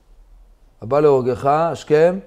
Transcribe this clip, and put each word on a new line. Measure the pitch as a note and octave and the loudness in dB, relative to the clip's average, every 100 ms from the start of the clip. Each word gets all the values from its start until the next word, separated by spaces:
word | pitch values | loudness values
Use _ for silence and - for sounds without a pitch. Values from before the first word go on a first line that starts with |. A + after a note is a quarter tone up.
| _ - _ - _ _ _ _ | _ -20 _ -20 _ _ _ _
"הבא | G#2+ C#3+ | -4 0
להורגך, | D3+ C3+ B2 A#2+ | 2 2 0 -2
השכם | C#3 D3+ E3 C3+ - D3+ F3 F#3+ | -2 -2 -2 -6 -2 2 2 0